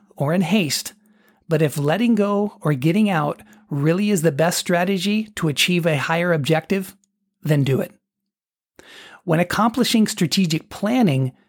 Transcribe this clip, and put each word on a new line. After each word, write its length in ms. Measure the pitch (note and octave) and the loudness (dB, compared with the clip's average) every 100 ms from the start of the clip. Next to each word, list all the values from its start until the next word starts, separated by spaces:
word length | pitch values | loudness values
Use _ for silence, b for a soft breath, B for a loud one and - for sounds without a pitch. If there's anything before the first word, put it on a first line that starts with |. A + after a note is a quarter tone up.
| - - | -10 -6
or 200 | C#3+ F3+ | -2 0
in 60 | |
haste, 520 | E3 G#3+ D3+ - - - b b b b - | 0 0 0 -4 -8 -16 b b b b -4
but 140 | D#3 | 0
if 160 | D3+ D3+ | 0 0
letting 340 | C#3+ F#3 A#3+ | -2 0 2
go 460 | G#3+ G3+ G3+ G#3 - | 2 2 0 -4 -4
or 120 | D3+ | -4
getting 360 | C#3 D#3+ G3 G#3 | 0 0 2 2
out 320 | E3+ D3 - B B B | 0 -2 -6 B B B
really 400 | C#3+ D3+ F3+ G#3 | -2 0 0 0
is 100 | F#3+ | 0
the 100 | D#3+ | 0
best 280 | C#3 E3 - | 2 0 0
strategy 680 | - F3 F#3 F#3+ G3 G#3+ G#3+ - | 0 0 0 -2 -2 -2 -4 -4
to 120 | D#3+ | -4
achieve 400 | C3 - F3 E3 | 0 0 0 0
a 100 | D3 | 0
higher 340 | B2+ E3 F3 | 0 -2 0
objective, 640 | D#3+ C3+ D#3 - F#3+ F#3+ - _ _ _ _ | 0 2 0 0 -4 -4 -14 _ _ _ _
then 220 | C#3+ D3 | 0 2
do 180 | C3+ B2 | 2 0
it. 100 | - - _ _ _ _ _ _ _ _ B B B B | -2 -10 _ _ _ _ _ _ _ _ B B B B
When 160 | F3+ D#3+ | -2 0
accomplishing 640 | F3+ - A#3 A#3+ - A#3 G#3 | 0 0 0 0 2 2 2
strategic 640 | - E3 G3 F3+ D#3 - | 0 0 0 0 -2 -6
planning, 640 | - G3+ B3+ G#3 C3 C3 b | -8 -2 2 2 2 -2 b